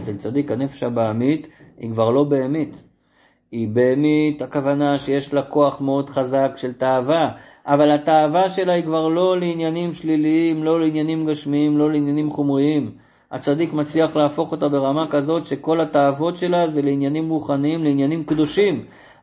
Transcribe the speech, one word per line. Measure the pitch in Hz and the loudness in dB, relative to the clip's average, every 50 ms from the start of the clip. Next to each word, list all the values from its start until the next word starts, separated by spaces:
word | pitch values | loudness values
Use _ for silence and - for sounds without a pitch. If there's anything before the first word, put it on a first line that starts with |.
אצל | - 110 104 | -8 -8 -8
צדיק | 98 - 110 123 143 139 - | -8 -8 -4 -2 -2 -2 -2
הנפש | 110 123 139 139 - - 131 | -2 -4 -4 -6 -6 -6 -6
הבעמית | 120 117 120 113 110 107 113 123 139 160 151 - - - - - - - | -2 0 0 0 0 0 0 0 0 0 -2 -4 -12 -20 -20 -20 -20 -16
היא | - 117 113 | -12 -10 -4
כבר | 113 113 113 113 | 0 2 2 4
לא | 123 139 147 | 4 4 2
בהמית. | 143 143 135 131 131 151 160 143 - - - - _ _ _ _ _ _ _ _ _ _ _ _ _ | 2 2 0 0 -2 -2 -4 -4 -6 -10 -14 -20 _ _ _ _ _ _ _ _ _ _ _ _ _
היא | 113 117 113 | -8 -6 -4
בהמית, | 107 110 123 123 127 127 143 147 151 151 151 151 151 147 147 | -2 2 2 4 4 4 2 2 2 2 2 2 0 -2 -4
הכוונה | 131 - - 147 135 139 143 143 147 143 143 | -6 -6 -4 -2 0 0 0 2 2 2 0
שיש | 139 - 143 139 139 139 - 143 | 0 0 -2 -2 -2 -2 -2 -2
לה | 139 | -2
כוח | 135 - - 147 147 139 139 - | -2 0 2 2 2 2 2 0
מאוד | 135 135 135 139 135 139 | -2 0 0 0 -2 -2
חזק | - 139 127 127 135 135 135 131 131 | -2 -4 -2 0 0 0 0 0 -2
של | - 131 127 123 | -4 -8 -8 -4
תאווה, | - 131 131 131 127 123 139 160 165 151 117 - - - - - _ - | -2 0 0 2 2 2 2 2 2 0 -2 -4 -8 -16 -20 -20 _ -2
אבל | - 143 143 151 147 | 0 2 4 4 4
התאווה | 147 147 147 165 156 156 151 151 156 180 190 185 | 4 2 2 2 4 4 4 4 2 2 2 2
שלה | 180 190 185 180 175 | 0 -2 0 0 0
היא | 175 160 | 0 0
כבר | 156 160 160 160 | 0 0 0 0
לא | 160 165 175 185 185 185 180 | 0 2 2 2 2 2 0
לעניינים | 180 175 170 165 165 160 160 170 175 170 156 | 0 -2 -2 -2 -2 -2 -2 -2 -4 -6 -6
שליליים, | - - 156 160 151 151 156 160 165 165 165 160 156 156 | -6 -2 0 0 2 2 2 2 2 2 2 0 0 0
לא | 160 165 165 | 0 2 2
לעניינים | 160 160 156 156 151 160 160 160 156 | 2 0 0 0 -2 -2 -2 -2 -2
גשמיים, | 151 151 151 - 143 143 147 151 151 147 | -2 -4 -4 -4 -2 0 0 2 2 2
לא | 147 151 151 | 2 2 2
לעניינים | 156 147 147 143 143 151 151 147 | 2 0 0 0 0 -2 -2 -2
חומריים. | 147 151 143 139 139 139 143 151 156 147 123 107 - - _ _ _ _ _ _ | -2 -2 -2 0 2 2 2 2 2 0 -2 -4 -8 -14 _ _ _ _ _ _
הצדיק | 127 131 - 143 143 156 170 156 151 | -14 -6 -2 -2 0 0 -2 -2 -2
מצליח | 151 147 147 - 160 160 151 - | -4 -4 0 0 0 0 2 2
להפוך | 151 147 143 143 170 160 - | 2 0 0 0 -2 -4 -4
אותה | 165 151 151 147 | -4 -2 -2 0
ברמה | 143 139 135 135 139 156 160 | 0 0 0 0 0 -2 -2
כזאת | 147 147 143 139 151 165 170 - | -2 -2 -2 0 0 -2 -2 -4
שכל | - 143 131 - 160 160 165 | -6 -8 -6 -2 -2 0 0
התאוות | 160 151 - 143 143 139 135 143 160 175 175 | 0 0 2 2 4 2 2 0 -2 -4 -2
שלה | 175 180 175 175 175 170 | -2 -2 0 2 2 0
זה | 160 151 143 | 0 0 0
לעניינים | 139 143 143 139 139 139 151 160 160 160 | 0 0 0 0 0 -2 -2 -2 -2 -2
רוחניים, | 160 151 151 - 143 139 143 151 165 165 156 | -2 -4 -2 -2 -2 0 0 0 -2 0 0
לעניינים | 147 139 139 139 143 165 165 151 | 0 2 2 2 0 0 -2 -2
קדושים. | - 156 156 151 147 - 190 208 196 151 120 - - - - - - - _ | -2 0 0 0 0 2 2 2 2 0 -2 -6 -12 -18 -20 -20 -20 -18 _